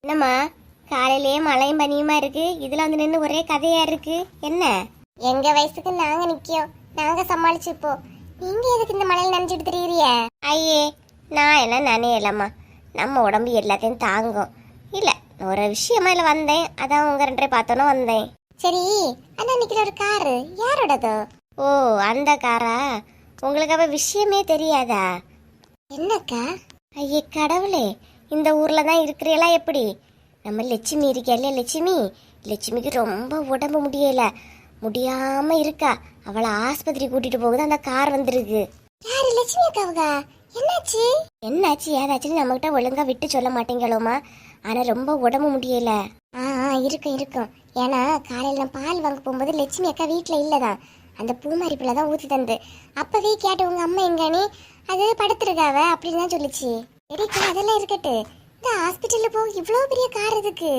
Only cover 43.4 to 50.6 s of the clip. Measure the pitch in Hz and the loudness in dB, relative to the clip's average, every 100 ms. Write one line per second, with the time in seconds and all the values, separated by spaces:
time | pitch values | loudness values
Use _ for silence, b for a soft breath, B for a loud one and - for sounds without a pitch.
43.4 | 247 254 233 247 233 226 226 254 B B | 0 -2 -4 -2 0 0 0 -4 B B
44.4 | B B 196 226 247 226 262 294 247 262 | B B -6 -2 0 -2 0 2 2 2
45.4 | 294 269 247 247 233 214 202 - _ 247 | 2 0 -2 -2 0 0 -2 -12 _ -8
46.4 | 262 269 269 262 262 285 294 269 277 262 | -4 -2 0 0 0 -4 -4 -4 -4 -6
47.4 | 214 b b - 254 269 254 311 - 247 | -8 b b -4 0 0 0 0 -4 -6
48.4 | 269 269 269 269 285 349 302 277 262 262 | -4 -4 -6 -6 -6 -2 -2 -4 -6 -4
49.4 | 269 311 277 - 359 - 320 330 339 311 | -2 -2 -2 -2 -4 -2 -2 -2 -2 -2
50.4 | 294 294 | 2 2